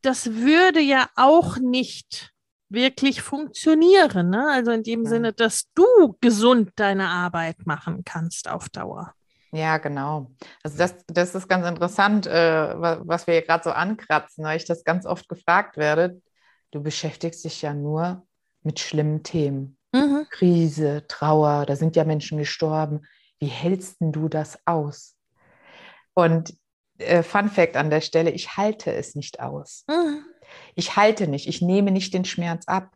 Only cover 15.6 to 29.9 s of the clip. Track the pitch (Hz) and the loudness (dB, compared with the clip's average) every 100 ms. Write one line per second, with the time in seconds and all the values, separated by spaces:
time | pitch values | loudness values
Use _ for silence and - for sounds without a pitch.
15.6 | 202 - 151 151 180 180 _ _ _ _ | 0 -4 0 2 0 -2 _ _ _ _
16.6 | _ 147 147 - 156 - 165 165 160 - | _ -10 -8 -6 -8 -8 -10 -10 -14 -10
17.6 | 151 147 147 156 175 180 _ _ _ _ | -8 -6 -4 -4 -4 -6 _ _ _ _
18.6 | 156 151 - 151 151 151 151 165 143 139 | -8 -6 -4 -2 -2 -2 -4 -4 -2 -4
19.6 | 135 _ _ 254 285 277 302 - 180 170 | -8 _ _ 0 2 0 -4 0 4 4
20.6 | 165 143 151 147 - - 147 156 151 147 | 2 0 -2 -2 -8 -4 2 4 4 2
21.6 | 143 143 160 165 156 156 - 151 147 - | 0 0 2 2 2 -2 -4 -6 -6 -4
22.6 | 160 156 151 151 151 _ _ _ 147 120 | -2 -2 -2 -6 _ _ _ _ -8 -4
23.6 | 160 190 185 - 160 151 156 156 151 - | -2 -4 -6 -6 -4 -2 -2 -4 -6 -8
24.6 | - 165 147 139 - _ _ _ _ _ | -4 -2 -4 -10 -20 _ _ _ _ _
25.6 | _ - - - _ - 170 165 165 - | _ -20 -20 -20 _ 2 2 2 -2 -16
26.6 | _ _ _ _ - 175 165 202 208 202 | _ _ _ _ 2 2 2 0 0 2
27.6 | 165 131 151 151 156 165 165 185 - - | 2 2 0 0 0 0 0 -2 -8 -4
28.6 | 208 214 - - - 147 - - 123 143 | -2 -2 -6 -6 -8 -12 -14 -12 -10 -12
29.6 | 143 - - | -14 -20 -4